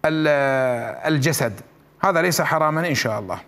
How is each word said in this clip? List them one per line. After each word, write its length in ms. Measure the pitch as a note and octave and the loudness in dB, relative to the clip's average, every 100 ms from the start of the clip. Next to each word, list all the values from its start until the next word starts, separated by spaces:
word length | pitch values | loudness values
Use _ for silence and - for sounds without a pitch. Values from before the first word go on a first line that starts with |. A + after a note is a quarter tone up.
| D#3 | 0
ال-، 1000 | D#3+ D#3 D3 C#3 C3+ C3 A#2+ A#2 B1+ D3+ | 0 2 2 2 0 0 -2 -6 -6 -2
الجسد، 480 | D#3 D3+ D3+ C3 F#2+ - - _ _ | 0 0 0 -2 -4 -16 -20 _ _
هذا 180 | F#3+ E3+ | 0 2
ليس 200 | F3 E3 | 2 0
حراماً 460 | D3 D#3+ D#3 D#3 E3+ | 0 2 2 0 0
إن 80 | C3 | 0
شاء 240 | A#2+ G#2+ | -2 -4
الله. 200 | F#2+ F2 | -6 -10